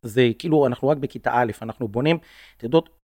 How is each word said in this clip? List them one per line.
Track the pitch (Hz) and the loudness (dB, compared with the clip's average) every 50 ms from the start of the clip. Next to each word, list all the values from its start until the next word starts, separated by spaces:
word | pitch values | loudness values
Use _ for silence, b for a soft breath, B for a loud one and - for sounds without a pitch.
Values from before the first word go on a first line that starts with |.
זה | - 117 104 123 127 120 113 - | -12 -4 0 2 2 2 2 -2
כאילו | - 175 156 156 143 127 | -2 0 2 2 2 2
אנחנו | 120 - - 135 | 0 -2 0 0
רק | 156 143 | 0 0
בכיתה | 135 131 - 120 _ 123 120 | -4 -10 -10 -6 _ -2 0
א', | 120 123 113 107 - | 0 0 0 -2 -8
אנחנו | - 113 113 _ 123 110 | -10 -12 -8 _ -8 -6
בונים | 98 120 135 156 165 160 b b b b b b b | -4 -2 0 0 0 0 b b b b b b b
יתדות | b - 117 131 160 165 _ _ _ | b -8 0 0 0 0 _ _ _